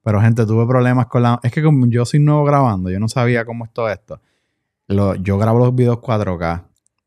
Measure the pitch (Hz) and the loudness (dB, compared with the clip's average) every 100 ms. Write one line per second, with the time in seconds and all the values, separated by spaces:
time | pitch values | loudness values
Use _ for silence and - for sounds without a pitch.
0 | 113 104 113 113 107 113 117 127 123 127 | -2 2 2 2 0 0 2 2 2 0
1 | 117 123 120 120 123 - 156 139 120 120 | 0 0 0 0 -2 0 2 2 2 0
2 | 120 151 147 151 143 143 127 95 92 92 | 0 2 2 2 2 2 2 0 -4 -4
3 | 110 127 120 120 113 117 110 - 113 95 | -4 -2 0 0 -4 -10 -10 -6 -4 -6
4 | - 76 _ _ _ _ _ _ - 98 | -12 -20 _ _ _ _ _ _ -4 0
5 | 98 92 95 98 110 117 123 127 120 117 | 0 -2 -2 0 2 2 2 2 0 -2
6 | - 107 101 85 87 87 - _ _ _ | -4 -4 -4 -4 -6 -6 -10 _ _ _